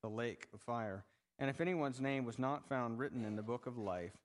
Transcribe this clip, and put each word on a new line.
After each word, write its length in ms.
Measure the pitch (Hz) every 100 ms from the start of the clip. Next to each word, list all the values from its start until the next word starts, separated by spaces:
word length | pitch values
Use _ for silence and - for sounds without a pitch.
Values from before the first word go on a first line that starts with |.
the 80 | 113
lake 380 | 110 120 101 -
of 80 | 104
fire. 440 | - 117 110 95 - _ _ _
And 100 | 135
if 120 | 135
anyone's 400 | 170 180 139 127
name 240 | 135 139 123
was 140 | 113
not 280 | 131 143 -
found 320 | 135 120 117
written 240 | 139 127
in 120 | 110 107
the 80 |
book 220 | 107 120 -
of 120 | 120
life 400 | 101 90 87 -